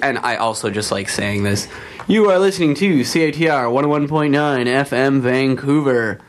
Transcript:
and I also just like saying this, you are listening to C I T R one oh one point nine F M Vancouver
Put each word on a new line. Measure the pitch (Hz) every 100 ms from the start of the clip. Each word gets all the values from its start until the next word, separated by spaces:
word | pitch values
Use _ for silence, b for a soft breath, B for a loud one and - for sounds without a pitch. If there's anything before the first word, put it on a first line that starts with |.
and | 139 117
I | - 113
also | 113 107 110
just | 104 104
like | 101 98
saying | - 101 101
this, | 101 98 - B B B -
you | 208 208
are | 185
listening | 196 185 165 143
to | 196 156
C | 117 165 156
I |
T | 143 160
R | 147 120
one | 123
oh | 147
one | 147 143
point | 156 151
nine | 143 151 135 123
F | 131 143
M | 127 135 139
Vancouver | 123 127 135 127 139 147 143 123 113 101